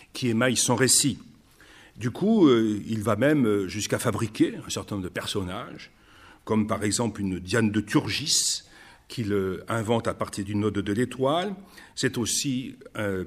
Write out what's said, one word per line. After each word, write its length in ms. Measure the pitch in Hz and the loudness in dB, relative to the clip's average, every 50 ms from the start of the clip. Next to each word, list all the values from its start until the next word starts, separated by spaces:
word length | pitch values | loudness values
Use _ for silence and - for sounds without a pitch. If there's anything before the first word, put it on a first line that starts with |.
| - _ - | -20 _ -10
qui 140 | - - 120 | -4 -2 0
émaille 300 | 113 110 123 127 120 - | 2 4 4 2 2 2
son 180 | - - 123 | 2 2 2
récit. 420 | 104 131 120 - - - 143 110 - - - - - _ _ _ _ - - - - - - - | 4 4 4 4 4 4 2 0 -2 -8 -20 -20 -20 _ _ _ _ -20 -20 -20 -20 -20 -20 -12
Du 160 | - 104 123 | -6 -6 -6
coup, 360 | - - 175 208 226 220 175 143 | -4 0 2 4 6 8 8 8
euh, 340 | 123 113 113 110 107 101 - - | 8 6 4 2 0 -2 -4 -4
il 140 | 113 110 | -4 -2
va 140 | 104 113 104 | 0 0 2
même, 300 | 101 131 143 156 147 127 110 | 4 4 4 4 4 4 4
euh, 200 | 104 101 98 90 | 4 2 0 -2
jusqu'à 300 | 90 104 101 - 139 120 | -4 -4 -2 -2 -2 0
fabriquer 580 | - 123 101 98 113 107 - - 151 170 233 180 127 | 0 0 0 0 -2 -2 2 2 2 2 0 -6 -10
un 40 | - | -8
certain 260 | - 110 95 - 110 | -8 -8 -6 -6 -6
nombre 120 | 98 90 87 | -6 -6 -6
de 60 | - | -6
personnages, 760 | - - - - 107 95 90 92 110 139 - 143 143 - - _ _ _ _ - - - - - - - | -8 -6 -4 -4 -4 -4 -4 -6 -8 -10 -12 -14 -18 -18 -20 _ _ _ _ -20 -20 -20 -20 -20 -12 -4
comme 240 | - 110 110 107 107 | 0 0 0 2 0
par 160 | 110 98 107 | -2 -2 -2
exemple 380 | 107 98 - 85 87 98 - | -2 0 0 -2 -2 -2 -2
une 180 | 101 95 92 87 | -4 -4 -4 -4
Diane 320 | 90 90 117 120 110 107 | -4 -2 0 2 2 2
de 100 | 101 107 | 2 0
Turgis, 840 | 104 - - 151 - 104 98 - - - - - - - - - - - - - - - - - _ - | -2 2 0 0 0 0 -4 -4 -2 0 0 0 2 0 -2 -4 -8 -14 -20 -20 -20 -20 -20 -20 _ -12
qu'il, 260 | - - 113 98 101 | -6 -4 -2 0 0
euh, 300 | 101 95 95 92 - - - | 0 0 0 -4 -6 -6 -6
invente 400 | 110 117 110 101 117 113 113 110 | -4 -4 0 0 0 0 0 -2
à 60 | 87 | -4
partir 320 | - 110 - - - 98 | -4 -6 -6 -6 -8 -6
d'une 200 | 95 104 104 104 | -4 -2 0 0
ode 80 | 107 92 101 | 0 0 -2
de 140 | 95 107 101 | -2 -2 0
l'Étoile. 600 | 113 123 123 - - 131 135 151 170 185 208 196 190 - - - - - - - | 0 -2 -2 -2 -2 0 0 2 0 -2 -4 -6 -10 -14 -20 -20 -20 -20 -18 -8
C'est 240 | - - 127 - 127 | -4 -4 -2 -2 -2
aussi, 560 | 113 98 - - - 143 127 127 131 73 - - - - - - | -2 -2 -2 -2 -2 -2 -4 -4 -6 -8 -12 -16 -20 -16 -8 -6
euh, 260 | 107 101 95 92 90 | -4 -2 -2 -4 -6